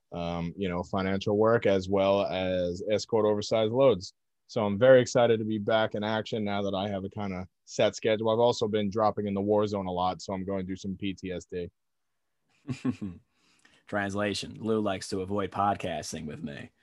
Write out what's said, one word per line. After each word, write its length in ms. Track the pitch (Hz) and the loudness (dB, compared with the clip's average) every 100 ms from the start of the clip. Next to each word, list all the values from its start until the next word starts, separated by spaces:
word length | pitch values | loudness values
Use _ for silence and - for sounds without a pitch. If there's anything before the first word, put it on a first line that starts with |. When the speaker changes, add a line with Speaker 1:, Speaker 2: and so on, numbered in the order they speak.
| _ | _
Speaker 1:
um, 400 | 87 85 85 85 85 | -8 -6 -4 -6 -4
you 120 | 98 | -4
know, 140 | 87 | -4
financial 540 | 87 98 95 98 104 104 | -4 -4 -2 -2 0 2
work 300 | 110 117 113 | 4 4 4
as 220 | 98 92 | 2 2
well 380 | 98 95 101 95 | 2 4 2 2
as 560 | 92 92 92 90 90 101 | -2 -2 0 -2 -4 -2
escort 340 | 104 - 113 | -2 0 0
oversized 460 | 107 104 104 113 110 | 2 0 0 0 2
loads. 440 | 120 139 98 92 _ _ _ _ | 4 4 4 -2 _ _ _ _
So 140 | 123 | -2
I'm 140 | 104 101 | -2 2
very 240 | 127 131 | 8 8
excited 380 | 120 127 117 113 | 6 4 4 4
to 40 | |
be 140 | 107 110 | 2 -2
back 360 | 104 110 110 | 2 2 2
in 80 | 107 | 0
action 400 | 107 110 107 117 | -2 -2 -2 -4
now 200 | 104 101 | -2 -2
that 120 | 101 | -2
I 140 | 95 104 | -2 -2
have 160 | 98 | -4
a 60 | 98 | -6
kinda 360 | 110 101 92 92 _ _ | -6 -6 -6 -8 _ _
set 280 | - 110 | 2 2
schedule. 360 | - 113 107 113 | 2 0 2 2
I've 80 | 110 | 4
also 280 | 120 113 110 | 4 2 0
been 220 | 107 104 | 0 0
dropping 380 | 101 107 101 104 | 2 2 2 -2
in 80 | |
the 80 | 98 | -2
war 240 | 101 104 107 | 2 2 2
zone 180 | 101 | -2
a 80 | 92 | -2
lot, 300 | 90 90 90 | 0 0 -2
so 100 | - | -6
I'm 140 | 95 92 | -6 -4
going 180 | 98 | -4
through 120 | 92 92 | -4 -6
some 200 | 98 92 | -6 -6
P 160 | 101 | -6
T 200 | 92 92 | -6 -8
S 120 | 87 | -8
D. 240 | - 90 85 - _ _ _ _ _ _ _ _ - | -8 -8 -8 -12 _ _ _ _ _ _ _ _ -12
Speaker 2:
<laughs> 540 | 131 131 104 101 87 _ _ _ _ _ _ _ | -6 -4 -4 -8 -12 _ _ _ _ _ _ _
Translation, 720 | 104 98 98 104 98 - 101 | -4 -2 0 -2 -2 -6 -8
Lou 220 | 107 110 | -2 0
likes 260 | 104 95 - | 0 -4 -4
to 120 | 98 | -6
avoid 300 | 92 101 95 | -4 -4 -4
podcasting 760 | - 101 98 95 80 - 80 | 0 0 0 -4 -6 -8 -10
with 180 | 78 73 | -10 -10
me. 280 | 80 69 - _ | -10 -12 -14 _